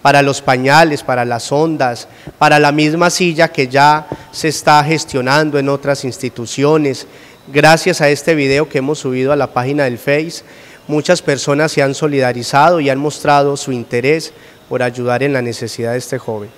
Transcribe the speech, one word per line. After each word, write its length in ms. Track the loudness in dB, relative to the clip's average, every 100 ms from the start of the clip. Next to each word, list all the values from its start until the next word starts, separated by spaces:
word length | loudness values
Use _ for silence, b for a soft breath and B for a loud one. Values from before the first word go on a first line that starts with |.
para 220 | 2 4
los 180 | 2 0
pañales, 640 | 0 0 4 4 4 0
para 220 | -4 -2 -2
las 180 | -4
sondas, 640 | -2 -2 0 0 -2 -4 -12 B B 0
para 180 | 4 4
la 140 | 4
misma 400 | 2 0 2 0
silla 380 | 2 0 2 0
que 180 | 0 0
ya 400 | 4 4 4 -2 B B
se 160 | -6 -4
está 360 | 0 4 4
gestionando 760 | 4 -2 -4 -4 0 0 2 0
en 100 | 0
otras 340 | -2 -2 -4 -6
instituciones. 1000 | -8 -10 -8 -8 -2 2 2 0 -4 -10 B B B -6
Gracias 480 | 2 4 4 2 0
a 80 | 0
este 240 | 0 0
video 340 | 0 0 0 0
que 120 | -2
hemos 180 | -4 -4
subido 340 | -4 -2 0
a 40 | 0
la 180 | -2
página 300 | -2 -2 -2
del 160 | -2 -2
Face, 420 | -2 -2 -2 -10 B B B B -6
muchas 340 | -2 0 0
personas 500 | 0 -2 -2 0 0
se 120 | 0
han 100 | -2
solidarizado 880 | -2 -2 0 -2 -2 0 4 4 4
y 100 | 0
han 80 | -2
mostrado 580 | -4 -4 2 2 2 -2
su 160 | -6
interés 640 | -8 -4 -2 0 -2 -4 B B B -8
por 160 | -4
ayudar 400 | -4 -4 -2 -2
en 100 | 0
la 80 | -2
necesidad 520 | -4 -6 -10 -6 -6
de 40 | -6
este 220 | -6 -10
joven. 300 | -8 -10 -12